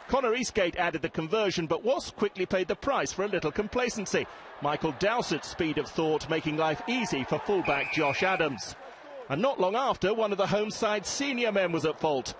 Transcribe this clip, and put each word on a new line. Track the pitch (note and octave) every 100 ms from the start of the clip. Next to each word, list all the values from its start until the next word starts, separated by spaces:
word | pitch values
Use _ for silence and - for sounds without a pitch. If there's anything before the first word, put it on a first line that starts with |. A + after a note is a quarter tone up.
| -
Connor | C4 B3
Eastgate | B3 A#3 - F3 -
added | E3+ D#3+
the | D#3+
conversion, | - D#3+ A3 G3+ F3 D#3+
but | D#3+
Wasps | A3 D4+ -
quickly | - G3+ - F3+
paid | F#3+ F3+
the | G3+
price | C#4 A#3+ C#3+
for | - G#3
a |
little | F#3 D#3
complacency. | F3 G#3 B3 B3 - F#3 F3+ - - - -
Michael | D3 D3 E3 B2
Dowsett's | G3 A#3+ - D#3 -
speed | - D#3+ D3+
of | -
thought | - D#3+ D3+ C#3+
making | D#3+ D#3 D3+
life | D#3+ D3 -
easy | B3+ G#3+ C#3 B2
for | D3+
fullback | - G3 D3+ C#3 C3
Josh | D#3 D3 C3
Adams. | F#3 F#3 D#3 A2 - - - - - - -
And | C#3+
not | C4 C4
long | F#3 A3
after, | C4+ F#3 F3+
one | A3+ G#3+
of | G3
the | F#3
home | G3+ G#3+
side's | - A3 G#3+ -
senior | - C#4+ B3 A#3
men | G3+ F3+
was | E3 D#3
at | -
fault. | D#3+ C#3 - -